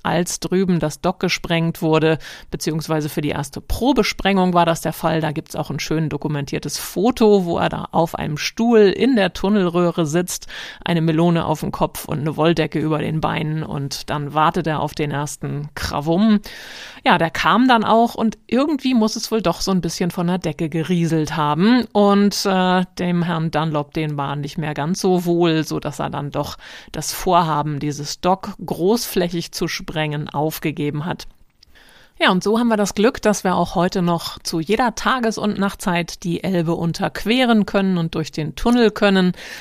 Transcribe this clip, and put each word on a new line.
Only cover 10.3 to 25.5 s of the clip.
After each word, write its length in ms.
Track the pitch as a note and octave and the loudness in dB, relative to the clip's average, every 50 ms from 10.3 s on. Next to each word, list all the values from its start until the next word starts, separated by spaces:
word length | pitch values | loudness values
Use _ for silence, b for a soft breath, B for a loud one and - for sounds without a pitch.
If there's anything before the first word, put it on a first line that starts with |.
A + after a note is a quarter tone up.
| - - - - B B B B B B B | -4 -10 -10 -12 B B B B B B B
eine 160 | - F3 E3+ | -2 0 2
Melone 440 | D#3+ E3 D#3 D#3 E3+ F3 E3+ E3 - | 2 2 2 4 4 4 4 2 2
auf 140 | - D#3 D3+ | -2 -2 -4
dem 140 | - - - | -4 -6 -4
Kopf 320 | - E3 - - - - | -2 -4 -4 -4 -6 -8
und 160 | - - D3+ | -6 -6 -4
eine 160 | - D#3+ C#3 | -4 -4 -2
Wolldecke 420 | - D3+ E3 E3+ E3 D#3 D#3 - D#3+ | 2 2 2 2 2 0 -2 -2 -2
über 200 | D3 D#3 D#3 D3+ | -2 -2 -2 -2
den 220 | D#3 - D#3 D#3+ | -2 -2 -2 -2
Beinen 440 | - D#3+ - D#3+ D#3+ D3+ D#3 D#3 D#3 | -2 -2 -2 -2 -2 -4 -4 -4 -6
und 460 | - - D3 C#3 C#3+ - - - - | -6 -6 -6 -6 -6 -8 -8 -8 -6
dann 220 | A#2+ D3 D3 C#3+ C#3+ | -6 -6 -6 -4 0
wartet 360 | D3+ D#3 E3 - F3+ D#3+ D#3+ | 2 2 2 2 0 -2 -2
er 100 | D#3 C#3+ | -2 -2
auf 160 | - D3 - | -2 -4 -4
den 160 | - D#3 D3 | -4 -4 -2
ersten 600 | C#3+ C#3 D3 C#3+ - - - C#3 C#3 C#3+ D3 D3 - | -2 -4 -4 -6 -8 -8 -8 -8 -6 -6 -8 -10 -10
Krawum. 640 | - - - - - C#3+ D#3 E3 F3+ G#3+ A3+ G#3+ G3+ - B B B B B B B B B B B B | -8 -8 -6 -4 -2 0 2 2 4 6 6 4 4 2 B B B B B B B B B B B B
Ja, 140 | C#4 G#3 E3+ | 2 4 4
der 120 | E3 D#3+ | 2 0
kam 360 | - - - D#3+ E3+ G#3+ B3+ | -2 0 2 4 4 6 6
dann 180 | B3+ B3+ A3+ G#3+ | 6 4 4 4
auch 300 | - G#3+ A3+ A#3 A#3 - | 4 4 4 4 2 2
und 240 | - G#3+ A3 G#3 - _ | 0 -2 -2 -2 -4 _
irgendwie 480 | - - A#3+ C#4 D#4 D#4+ C4+ - B3+ C4 | -2 0 0 2 2 0 0 0 0 2
muss 220 | A#3 G#3+ G#3+ - | 2 2 0 0
es 60 | A#3 - - | -4 -6 -4
wohl 120 | A3 A3 F3 | -2 0 0
doch 180 | F3 D#3+ - | 0 0 0
so 100 | - - | 0 0
ein 100 | F#3+ F#3 | 0 0
bisschen 300 | E3+ E3+ - - F#3+ F3 | 0 -2 -2 -2 -4 -2
von 160 | - - F3 | -2 -2 -2
der 120 | E3+ F3+ F#3 | 0 0 0
Decke 300 | - E3+ D3 - F3 D#3 | -2 -4 -4 -4 -4 -2
gerieselt 680 | D3+ E3 D#3+ D#3+ F#3 E3+ E3+ D#3+ E3 D#3+ D#3 D3 D3+ | -2 -2 -2 0 0 2 2 2 2 0 0 0 -2
haben 480 | E3 D3+ D3 D3 D3+ F#3 A3 B3 B3+ - - - | -2 0 0 2 2 4 4 4 2 2 0 2
und, 520 | G#3 G#3 G3+ G3+ G3+ G3+ G3+ G3 - - | 2 4 4 6 6 4 4 2 0 0
äh, 380 | G3+ F#3+ F#3 F#3 F#3 F3+ F#3 F#3 - - - | 0 2 2 2 2 2 2 0 -2 -4 -4
dem 240 | F3+ F3+ F3 F3 E3+ | -2 -2 0 0 0
Herrn 280 | E3+ E3+ E3 D#3+ E3 | 0 -2 -2 -2 -2
Dunlop, 420 | D#3 D3+ D#3 D#3+ D3 D3 D3 C#3+ - | 0 0 0 0 -2 -2 -4 -4 -4
den 220 | E3 D#3 D3+ D3+ | -4 -4 -2 -2
war 200 | C#3+ C#3 C#3 C#3+ | -4 -4 -4 -4
nicht 220 | D3 C#3+ C#3 - - | -6 -6 -8 -6 -6
mehr 160 | D3+ D3 D3+ | -6 -4 -4
ganz 260 | D3 C#3+ D#3 F#3 - | -4 -2 -2 -2 0
so 240 | - F#3+ F#3 F3 F3 | 0 2 2 2 2
wohl, 400 | F3 E3+ E3+ F3 E3+ | 2 2 2 4 2